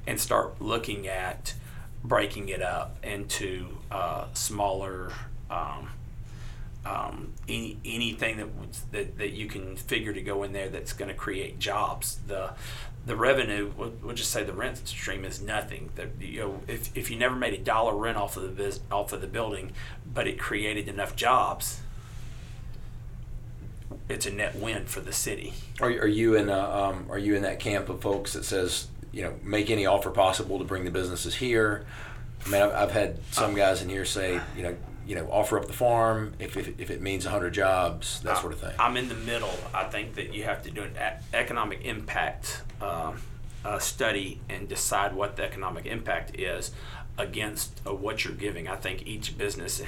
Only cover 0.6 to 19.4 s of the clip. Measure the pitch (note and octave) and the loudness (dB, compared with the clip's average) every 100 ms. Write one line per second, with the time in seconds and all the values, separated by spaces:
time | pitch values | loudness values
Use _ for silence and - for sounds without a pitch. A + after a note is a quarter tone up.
0.6 | G#2+ A#2 A2+ G2+ F#2+ F#2 F#2 F2+ - - | 0 0 0 -4 -2 -2 -2 -4 -6 -6
1.6 | - - - - A#2+ A#2+ G#2 G#2+ G2 F#2 | -8 -8 -8 -6 2 4 4 0 -4 -2
2.6 | F2+ F2 - - A#2+ G2+ G#2 - G2 F#2 | 0 -2 -4 -6 -6 -4 -2 -2 -2 -4
3.6 | F2+ - - G2+ E2+ D2+ - - - G#2 | -6 -8 -6 -2 0 -2 -4 -2 -2 2
4.6 | G2+ F#2+ F#2+ F#2 F2+ - - - - F2 | 2 2 -2 -4 -6 -6 -6 -6 -4 -2
5.6 | D2 C#2 C2 - - - - - - - | -2 -4 -8 -8 -8 -8 -8 -8 -8 -8
6.6 | - - - G2+ - - - - - A2+ | -8 -6 -4 -2 -2 -4 -6 -6 -4 -4
7.6 | A#2 - - A2+ A#2 A2 A2+ A2 G#2 - | -4 -6 -6 -2 -2 0 0 0 -4 -6
8.6 | G#2 - - A2 G2+ - G#2 F2+ G#2+ G#2 | -8 -8 -6 -4 -4 -2 -4 -4 -6 -6
9.6 | F#2+ F#2+ - A#2 G#2+ G2+ F#2+ G2 G2+ G2+ | -6 -6 -2 0 0 -4 -2 -2 -2 -4
10.6 | G2 F2+ - - F#2+ F#2+ - F#2+ F#2 - | -4 -6 -6 -6 -6 -4 -4 -2 -4 -4
11.6 | G#2 G2+ G2 - - - G#2 F#2+ F#2+ - | 0 2 2 0 -4 -4 -4 -2 -4 -6
12.6 | - - - - A#2+ A2 A#2+ C3+ A2+ G#2 | -8 -6 -8 -8 -4 4 6 6 4 0
13.6 | G2+ - A#2 A#2 A2 A#2 - - G2 F#2 | -2 -4 -6 -8 -8 -2 0 0 -2 -2
14.6 | B2+ - - - - G2+ F#2+ F#2 G#2 G#2+ | -4 -4 -6 -6 -4 -4 -4 -6 -2 -2
15.6 | - - - - - - - - G#2 G2+ | -2 -6 -8 -6 -6 -6 -6 -4 -4 -4
16.6 | - A#2 A#2+ B2+ A#2 A#2 B2 B2+ A#2 G2 | -6 -4 -4 -4 -4 2 2 4 0 0
17.6 | A#2+ A2 A2+ G2+ A2+ A2 G2+ G2 F#2 F#2 | 2 4 4 4 2 0 0 -2 -4 -2
18.6 | G2+ G2 - G2+ G2+ F#2+ F#2 A2+ | -2 -4 -2 -2 0 -4 -4 -2